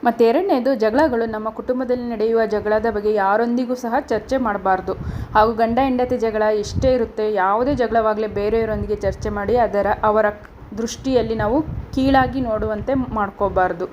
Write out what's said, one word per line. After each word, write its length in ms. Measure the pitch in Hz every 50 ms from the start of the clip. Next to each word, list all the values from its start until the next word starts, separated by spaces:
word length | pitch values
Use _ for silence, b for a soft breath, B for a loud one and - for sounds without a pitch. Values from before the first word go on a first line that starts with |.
| -
ಮತ್ತೆ 220 | 247 233 - 240
ಎರಡನೇದು 500 | 226 233 294 392 403 349 262 233 269 277
ಜಗಳಗಳು. 500 | 226 214 220 214 262 311 311 247 233 233
ನಮ್ಮ 240 | 226 220 214 214 220
ಕುಟುಂಬದಲ್ಲಿ 540 | 220 - 214 - 262 254 262 240 247 247 240
ನಡೆಯುವ 420 | 240 233 214 214 220 226 226 226
ಜಗಳದ 400 | 214 202 208 202 208 214 220 214 233
ಬಗ್ಗೆ 220 | 214 208 202 214 214
ಯಾರೊಂದಿಗೂ 600 | 208 196 190 202 214 233 233 240 247 254 240 254
ಸಹ 200 | 247 254 233 226 269
ಚರ್ಚೆ 380 | 294 - 247 214 214 - 262 269
ಮಾಡಬಾರ್ದು. 560 | 254 226 208 202 185 190 190 185 180 185 190 - B B B B B B B
ಹಾಗೂ 200 | 214 214 220 233
ಗಂಡ 260 | 214 233 226 233 240 269
ಹೆಂಡತಿ 340 | 269 254 247 254 247 247 240
ಜಗಳ 240 | 214 226 214 214
ಎಷ್ಟೇ 520 | 214 214 214 214 202 - - - - 262 254
ಇರುತ್ತೆ, 400 | 247 226 220 - - 214 214 214
ಯಾವುದೇ 420 | 196 185 190 202 220 247 247 294
ಜಗಳವಾಗಲಿ, 520 | 240 247 226 220 233 220 220 214 208 220 214
ಬೇರೆಯವರೊಂದಿಗೆ 680 | 196 196 202 208 220 226 226 220 214 208 202 202 214
ಚರ್ಚೆ 340 | 202 - 196 190 - - 220
ಮಾಡಿ 280 | 208 202 202 196 220 247
ಅದರ, 300 | 233 208 196 202 196 196 208 - -
ಅವರ 220 | 214 214 220 214 208 208 - - - - - - - - 202
ದೃಷ್ಟಿಯಲ್ಲಿ 580 | 226 226 - - - 269 262 240 220 220 226
ನಾವು 260 | 220 208 208 233 294 311 - - - - - -
ಕೀಳಾಗಿ 460 | - 262 269 269 269 262 254 247 269
ನೋಡುವಂತೆ 520 | 254 233 214 214 214 220 220 208 214 214 262
ಮಾಡ್ಕೋಬಾರ್ದು. 920 | 269 254 247 - 220 208 196 196 - 202 196 180 185 185 180 180 170 180 -